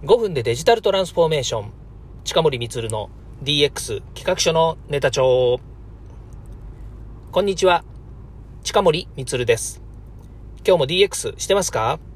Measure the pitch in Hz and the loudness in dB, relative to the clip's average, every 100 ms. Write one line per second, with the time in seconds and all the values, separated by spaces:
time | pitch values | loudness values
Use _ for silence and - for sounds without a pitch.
0 | 143 240 214 151 117 120 160 233 214 190 | 6 4 4 -2 -2 0 4 4 4 0
1 | 185 - 165 156 123 113 104 - - - | 0 2 2 2 0 -4 -6 -14 -18 -18
2 | - - - 180 156 127 117 123 113 110 | -18 -12 -2 2 2 0 -6 -6 -4 -6
3 | 101 - - - 131 147 143 - - 110 | -6 -14 -18 -12 -2 2 2 0 -6 -8
4 | - - - 180 175 160 165 160 - 143 | -8 -8 -4 0 2 4 2 0 -4 0
5 | 135 131 131 127 123 123 - - - - | 0 4 4 4 4 0 -4 -18 -18 -18
6 | - - - - - - - - - - | -18 -18 -18 -18 -16 -16 -16 -14 -16 -16
7 | - - - 180 202 190 185 175 - - | -16 -16 -4 0 0 2 4 4 0 -18
8 | - - - - - - - 214 190 160 | -16 -18 -18 -18 -18 -12 0 4 4 2
9 | - - 127 127 123 113 - - - - | -4 -10 -6 -2 2 2 0 -10 -16 -18
10 | - - - - - - - 180 135 180 | -18 -18 -18 -18 -18 -4 4 4 4 2
11 | 196 - 113 - - 196 180 117 110 156 | 2 0 -8 -8 0 0 2 -2 -2 -2
12 | - | -8